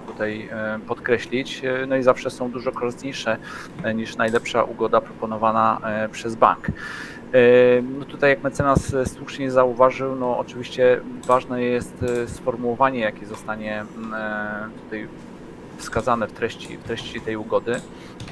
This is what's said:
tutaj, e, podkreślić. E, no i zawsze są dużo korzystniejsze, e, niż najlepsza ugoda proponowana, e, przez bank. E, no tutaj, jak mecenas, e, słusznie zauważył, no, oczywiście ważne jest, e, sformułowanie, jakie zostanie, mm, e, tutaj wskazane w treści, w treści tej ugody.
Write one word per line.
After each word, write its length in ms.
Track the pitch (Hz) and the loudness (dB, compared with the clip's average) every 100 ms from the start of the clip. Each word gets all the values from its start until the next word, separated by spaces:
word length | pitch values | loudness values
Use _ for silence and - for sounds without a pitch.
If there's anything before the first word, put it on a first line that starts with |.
| - | -8
tutaj, 420 | 110 107 107 98 | -6 -4 -6 -8
e, 260 | 110 110 107 120 | -6 -6 -6 -6
podkreślić. 760 | 117 127 117 - 123 135 - | -4 0 0 0 -4 -4 -6
E, 220 | 131 131 131 | -4 -2 0
no 100 | 135 | 2
i 60 | |
zawsze 280 | 127 123 127 | 4 2 0
są 200 | - 123 | -6 -8
dużo 220 | 123 123 | -4 -6
korzystniejsze, 640 | - 120 120 135 - 113 110 - - - - | -2 -4 -4 -8 -4 -2 -2 -4 -14 -14 -4
e, 100 | 113 | -2
niż 220 | 110 110 - | -2 -4 0
najlepsza 480 | 117 117 - 117 | 2 2 2 0
ugoda 360 | - - 110 113 | 0 0 2 2
proponowana, 800 | - - 113 110 110 110 110 107 | 2 -8 -6 0 2 4 4 2
e, 240 | 113 107 110 | -2 -2 -4
przez 260 | - 117 | -6 -4
bank. 340 | 113 110 - - | 6 6 6 -2
E, 40 | - - - - - - 127 120 123 123 123 127 139 | -6 -8 -12 -12 -14 2 8 10 10 8 6 2 -6
no 60 | |
tutaj, 260 | 139 - 143 | -8 2 4
jak 120 | 135 | 4
mecenas, 520 | 135 139 143 131 - | 0 0 4 4 2
e, 120 | 135 123 | 0 -2
słusznie 440 | - - - 131 | -4 -10 -6 2
zauważył, 640 | 127 127 120 131 127 135 | 4 6 6 4 4 -4
no, 240 | 131 123 120 | -2 0 0
oczywiście 640 | - 123 120 131 123 123 - - - | -2 -8 -6 4 6 6 0 -6 2
ważne 360 | 127 127 123 | 2 2 -2
jest, 400 | 123 120 - - | 0 0 -4 -4
e, 260 | 123 120 117 | -2 -2 -4
sformułowanie, 720 | - 131 117 120 113 135 127 | -4 -4 -2 -2 2 2 2
jakie 260 | 107 92 101 | -2 -2 -12
zostanie, 580 | 107 110 107 107 107 104 113 | -10 -8 -6 -6 -6 -8 -10
mm, 180 | 113 | -8
e, 540 | 110 107 107 104 104 110 - | -6 -6 -4 -6 -6 -8 -12
tutaj 240 | - 107 107 - - - - - - - | -10 -10 -10 -14 -16 -16 -16 -16 -16 -14
wskazane 500 | - 117 123 117 104 | -6 -2 0 0 -2
w 60 | |
treści, 440 | - 117 - - 117 | -4 -6 -6 -12 -12
w 60 | |
treści 380 | - 113 - 117 | -8 -8 -8 -8
tej 160 | 110 110 | -6 -6
ugody. 440 | 107 101 113 120 - - - - - | -2 -2 0 -4 -6 -16 -16 -14 -14